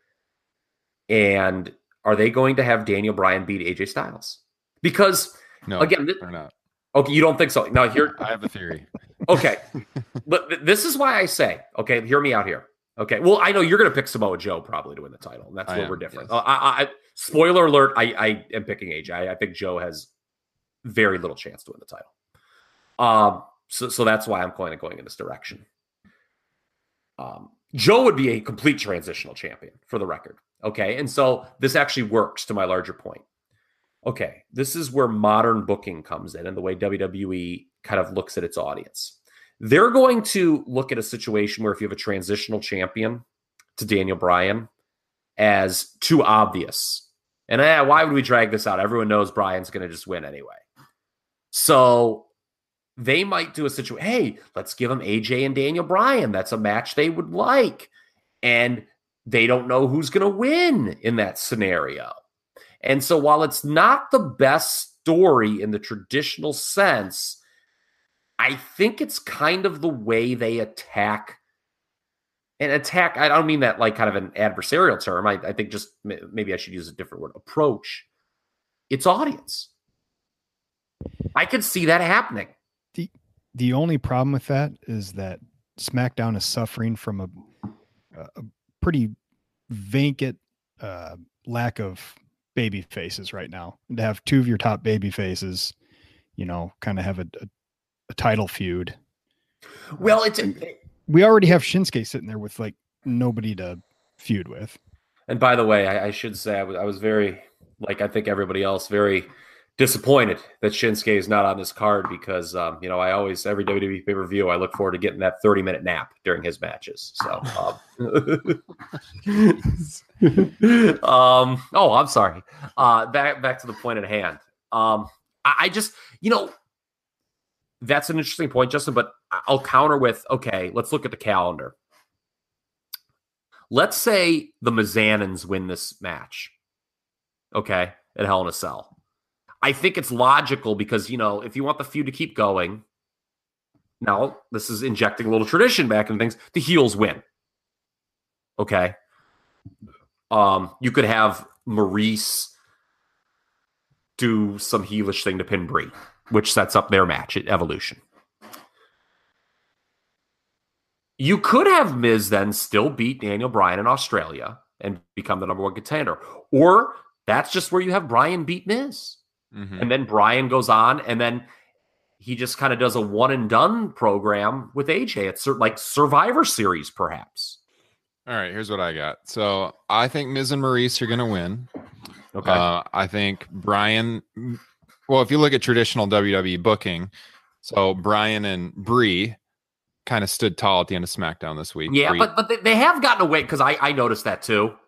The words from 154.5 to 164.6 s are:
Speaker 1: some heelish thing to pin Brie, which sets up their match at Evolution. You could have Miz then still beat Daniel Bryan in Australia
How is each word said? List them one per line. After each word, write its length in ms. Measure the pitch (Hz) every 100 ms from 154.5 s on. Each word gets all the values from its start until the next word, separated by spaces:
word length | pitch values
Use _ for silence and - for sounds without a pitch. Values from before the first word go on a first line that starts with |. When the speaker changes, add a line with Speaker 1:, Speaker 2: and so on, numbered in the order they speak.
| 101
Speaker 1:
some 300 | - 110 92
heelish 380 | 107 98 95
thing 120 | 101 92
to 80 |
pin 220 | 90 95 85
Brie, 240 | 78 - - - _ -
which 240 | 110 104
sets 200 | - 92
up 140 | 104 -
their 160 | 95
match 320 | 90 71 - -
at 100 | -
Evolution. 540 | 92 82 76 - - _ _ _ _ - - _ _ _ _ _ _ _ _ _ _ _ _ _ _ _ _ _ _ _ _ _ _ _ _ _ -
You 180 | 135 208
could 300 | - 247 403
have 320 | 359 220 123
Miz 320 | 120 110 98
then 240 | 101 101
still 340 | 104 - 104 139
beat 320 | 131 117 135
Daniel 300 | 104 104 123
Bryan 280 | 110 90 92
in 80 | 113
Australia 720 | 135 - 101 80 69 57 117